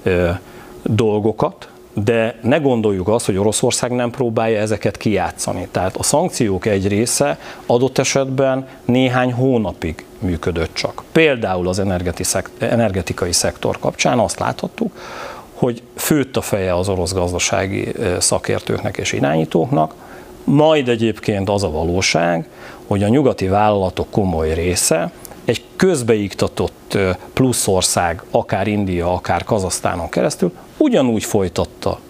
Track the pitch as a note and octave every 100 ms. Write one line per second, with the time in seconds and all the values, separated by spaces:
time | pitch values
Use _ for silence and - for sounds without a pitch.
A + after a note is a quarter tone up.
0 | - F2+ F2 F#2+ - - - - - A2
1 | A2+ G#2 G#2+ G#2+ D3 - - - - -
2 | G#2 A#2 A2+ - - D3+ C#3 A#2+ A2 G2
3 | F2+ A2+ - G2 G2+ G#2 B2+ - B2 B2
4 | A#2+ A#2+ B2 A2+ A2+ A2 G#2+ G#2+ A2+ -
5 | - G2 E2+ - - F#2+ F#2 - F#2 -
6 | - C#3+ F3 - A2+ F#2+ A2 G2+ G2 G2+
7 | A#2+ - C#3+ D3 - - - B2 C3 B2+
8 | C3 C#3 C3+ C3 C3+ C3 C3+ - - B2
9 | C3 B2 B2+ A#2+ C3 B2 G2 - E2+ D#2
10 | - - F#2+ E2+ - E2+ E2 - - -
11 | - - D#3+ C3 G#2+ F#2 F2+ F#2 G2 F2+
12 | F2+ E2+ F2+ - - - A#2 A#2 A#2 F#2+
13 | F2 F#2 F2+ F2+ G2 - - - - -
14 | - C3 G2 - G#2+ B2+ F#3 - A#3 -
15 | - - - - - - C3 A#2+ - -
16 | - D#3 C3 - - G#2+ F#2 F2 F#2 F#2
17 | F2 F#2+ F2+ F2+ - G2+ F#2+ G2+ G2+ -
18 | G#2 F2+ - - - G#2 - G#2+ A2+ -
19 | - - C#3 D#3 - - D#2+ C#3+ - -
20 | - - - - - C#3+ D3+ D#3 B2 A#2+
21 | A2+ G#2 - G#2 G2 G2+ F#2+ D#2 E2 F2+
22 | F#2+ - E2+ E2+ - - - - - G2+
23 | G2+ B2+ C3+ G2+ F#2+ G2 G#2+ G#2 F#2 -
24 | - - F#2+ E2 D#2+ D#2+ E2+ F2 - D#3+
25 | E3+ - - - - A#2+ - - F#3 E3
26 | A#2 A2 G2+ - F#2+ - F2+ - - A2
27 | F#2+ F2+ - - C3 A#2 - F#2+ F2+ -
28 | F2 E2 - A#2+ - - G#2+ G#2 G2 F2+
29 | E2+ F2+ - F2 F2 A2+ F#2 - G#2 F2+
30 | E2 - - - F3+ - - - D#4 A3
31 | C3 A2 - A2 F#2+ F2 F2+ - - F2
32 | -